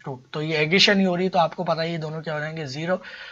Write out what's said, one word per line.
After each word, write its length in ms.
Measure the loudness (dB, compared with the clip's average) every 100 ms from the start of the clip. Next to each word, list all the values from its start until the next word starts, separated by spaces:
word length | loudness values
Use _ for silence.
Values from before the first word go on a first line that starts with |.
टू, 160 | -10 -12 _
तो 100 | -6
ये 140 | -2 0
एडिशन 420 | 4 4 6 6
ही 60 |
हो 100 | 4 2
रही 100 | 2
है, 40 |
तो 80 | 2
आपको 260 | 2 0
पता 180 | -2 -2
है 80 | -2
ये 80 | -4
दोनों 240 | -6 -8
क्या 120 | -6
हो 60 | -6
जाएंगे, 260 | -6 -6 -8
ज़ीरो। 340 | -6 -2 -2 -4 -16 -18